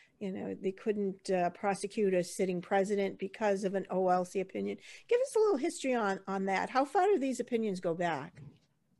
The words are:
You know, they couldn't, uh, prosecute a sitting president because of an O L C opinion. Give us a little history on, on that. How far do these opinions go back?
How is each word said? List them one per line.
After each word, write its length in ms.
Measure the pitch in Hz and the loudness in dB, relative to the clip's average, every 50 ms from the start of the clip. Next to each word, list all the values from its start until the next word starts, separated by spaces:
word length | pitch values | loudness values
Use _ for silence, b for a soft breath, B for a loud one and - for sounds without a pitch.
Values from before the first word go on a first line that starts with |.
| b b b - | b b b -10
You 140 | 208 190 185 | -8 -8 -6
know, 200 | 202 196 196 190 - | -6 -6 -6 -6 -4
they 120 | 190 190 190 | -4 -4 -6
couldn't, 560 | - - 233 208 208 202 190 185 - - - | -2 -2 -2 0 0 0 -2 -4 -4 -2 0
uh, 220 | 190 180 175 175 | 0 2 2 0
prosecute 600 | 175 - - 202 196 185 - 196 - 233 208 190 185 | -2 -2 -2 -2 -2 -2 -4 -4 -2 0 2 4 4
a 80 | 180 | 2
sitting 400 | 175 - - - 196 185 180 175 | 2 0 -2 -2 -2 0 -2 -2
president 560 | 180 - 202 196 196 196 214 202 196 190 190 - | -2 0 2 2 2 2 0 0 0 -2 -4 -6
because 460 | 190 196 - - 226 208 202 196 214 | -8 -8 -6 -2 0 0 0 0 0
of 120 | 185 190 | -2 -2
an 100 | 196 185 - | -2 -4 -2
O 200 | - 185 185 180 | 0 2 4 4
L 160 | 180 180 180 | 4 2 2
C 160 | 180 - 196 | 0 -2 -4
opinion. 360 | 185 185 - 208 196 202 202 B B B B B B - | -4 -4 -4 -6 -4 -4 -6 B B B B B B 0
Give 140 | 466 494 | 2 2
us 120 | 523 554 - 453 | 2 2 2 4
a 20 | |
little 160 | 440 427 392 | 4 4 4
history 380 | 262 269 339 - - - 269 254 | 2 0 -2 -4 -2 -2 0 0
on, 260 | 233 214 196 196 190 - - | 2 2 0 0 -2 -4 -4
on 160 | 190 196 190 196 | -4 -2 0 0
that. 220 | 190 185 - 202 | 0 0 0 0
How 140 | - 262 277 | 2 2 2
far 220 | 285 - 403 359 | 2 4 4 4
do 120 | 403 403 302 | 6 4 4
these 220 | 262 269 254 - | 2 0 -2 -4
opinions 400 | 240 - 247 226 226 214 190 185 | -4 -2 -2 -2 0 -2 -2 -2
go 140 | - 180 165 | -2 -2 0
back? 480 | 170 175 170 160 139 139 - - - - - - _ _ _ _ _ _ _ _ _ | 0 0 0 0 -2 -4 -8 -12 -16 -20 -20 -20 _ _ _ _ _ _ _ _ _